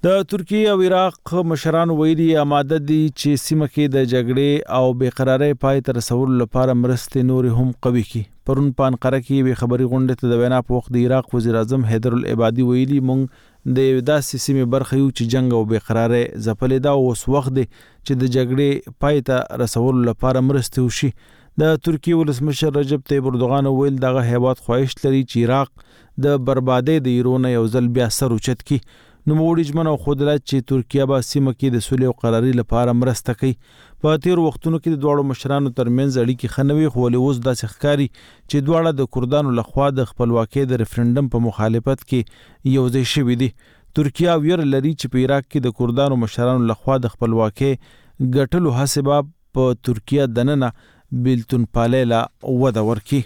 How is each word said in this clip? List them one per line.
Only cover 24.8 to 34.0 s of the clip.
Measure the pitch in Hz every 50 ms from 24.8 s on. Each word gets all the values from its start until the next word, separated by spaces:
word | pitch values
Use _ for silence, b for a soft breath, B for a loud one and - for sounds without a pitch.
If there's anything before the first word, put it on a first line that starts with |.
| 139 131 - -
لري | - 143 135 135
چې | 131 - - 117 117 117
عراق | 127 135 139 127 _ b b b b b b b b - 131
د | 143 143 139 127 127
بربادۍ | 135 131 127 127 127 127 123 139 160 160 135
د | 127 123 123
ایرو | 123 123 127 131 127
نه | 127
یو | 123 117 113 113 107
ځل | 127 123 120 120 127
بیا | 123 113 -
سر | - 139 131 120
اوچت | 110 - - 127 - - -
کړي. | 147 131 b b b b b b b b b -
نوموړي | 151 156 160 165 170 165 165 143
ژمنه | 143 165 165 160 151
وښودله | 135 - - 143 135 143 147 147 147 139 -
چې | 143 135 120 -
ترکیه | 139 131 117 - - 139 139 131
به | 139 131 120 -
سیمه | - 147 139 135 123 _
کې | - 135 123
د | 120 104
سولې | - 135 127 131 131
او | 120 - -
قرارۍ | 117 113 113 117 131 127 123
لپاره | 117 - - 117 120 120 120 120
مرسته | 127 127 120 - - - 123 - -
کوي. | 135 123 - b b b b b b b b